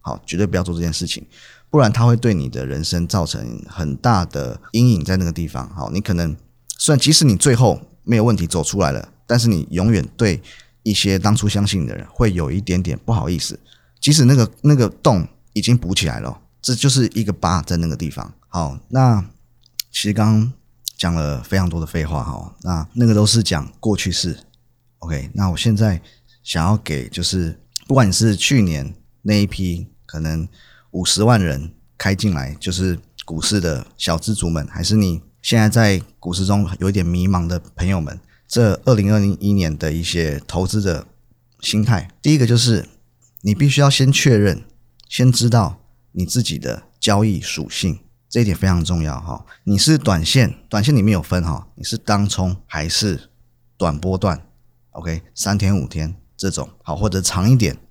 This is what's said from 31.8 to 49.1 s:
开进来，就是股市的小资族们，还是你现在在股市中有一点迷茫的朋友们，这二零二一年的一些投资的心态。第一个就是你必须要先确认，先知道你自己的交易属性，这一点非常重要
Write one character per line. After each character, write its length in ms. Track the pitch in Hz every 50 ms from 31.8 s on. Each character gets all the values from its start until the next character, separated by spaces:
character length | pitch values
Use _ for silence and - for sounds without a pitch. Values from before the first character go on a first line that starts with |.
| _ _ _ _
开 160 | - 95 98
进 180 | 90 - 104
来， 240 | 90 71 65 67 76 82
就 100 | - 95
是 260 | 87 90 92 92 90 80 - _ _ - -
股 180 | - 82 78
市 180 | 76 - 104 101
的 240 | 82 85 76 64 50 - _
小 200 | - - - 82
资 180 | 82 - - 110
族 140 | - - 85
们， 160 | 82 80 69 -
还 140 | - 82 82
是 100 | 87 104
你 260 | 110 104 92 85 80 - - _ _
现 180 | - - 117 113
在 80 | 107 107
在 320 | 107 117 113 104 98 90 - - _ _
股 120 | - 87
市 140 | 87 92 95
中 220 | 95 101 101 104 82 92 -
有 100 | 87 95
一 40 |
点 120 | 98 101 87
迷 220 | 85 87 90 90
茫 200 | 95 98 90 85
的 120 | 85 90 85 - - _
朋 140 | - 87 92
友 120 | 98 90
们， 180 | 78 69 67 - - _ _ _ _
这 340 | _ - 120 120 107 92 - -
二 100 | - 123
零 180 | 104 98 101
二 80 | 107 107
一 320 | 101 101 95 - - 104
年 240 | 101 98 90 78 76
的 160 | 73 - 78
一 100 | 76 82
些 380 | 85 - - 85 80 78 71 71 -
投 200 | - - 85 92
资 140 | 90 - 107
的 260 | 101 95 82 - - _ - _ _ _ _ _ _ _ _ _
心 240 | - - - 107 107
态。 240 | 123 113 90 87 90 - _
第 100 | - 143
一 60 | 156 147
个 80 | 127
就 100 | 113 120
是 320 | 117 117 123 117 87 - - _ _ _ _ _ _ _ _ _ _
你 120 | - 104 104
必 140 | - 143 143
须 120 | 135 147
要 100 | 143 139
先 220 | 135 - 135 131
确 260 | 139 - - 143 117 104
认， 240 | 104 98 - 98 - - - _ _ _ _ _ _ _
先 220 | - - 127 127
知 200 | 120 120 120 120
道 300 | 110 117 101 73 90 - _ _ _ _ _ _
你 120 | _ 90 90
自 180 | 82 - 127
己 160 | 113 - 78 -
的 260 | - 64 55 - - _ _ _
交 240 | - 107 101 101 107
易 160 | 110 98 78
属 280 | - - - - 73 -
性， 300 | - - - 92 80 - _ _ _ _ _ _
这 100 | - 120
一 40 | 120
点 120 | 104 87
非 100 | - -
常 160 | 95 92 87 80
重 180 | - 90 85
要 180 | 78 76